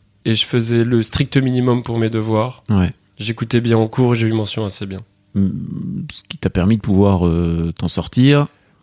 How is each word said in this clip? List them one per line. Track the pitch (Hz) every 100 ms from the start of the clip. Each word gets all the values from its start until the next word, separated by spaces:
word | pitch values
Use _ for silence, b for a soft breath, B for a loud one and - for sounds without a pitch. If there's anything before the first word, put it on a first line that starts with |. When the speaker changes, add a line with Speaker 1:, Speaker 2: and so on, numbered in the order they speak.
| b _
Speaker 1:
Et | 120
je | 110 -
faisais | 123 113 117
le | 117 117
strict | 113 - 135 139
minimum | 131 127 123 120
pour | 117 117
mes | 110
devoirs. | 113 110 107 123 - -
Speaker 2:
Ouais. | 98 87 - _ -
Speaker 1:
J'écoutais | 104 113 117 120
bien | 117 113
en | 110
cours | 131 123
et | 117
j'ai | 113
eu |
mention | 110 104 110
assez | 101 - 101
bien. | 95 - _ _
Speaker 2:
Mm, | 98 95 - 85 - - - 113
ce | - -
qui | -
t'a | -
permis | 90 95 110
de |
pouvoir, | - 95 101 92 87
euh, | 82 85 85 85 -
t'en | 92
sortir. | - - 127 135 143 147 b b b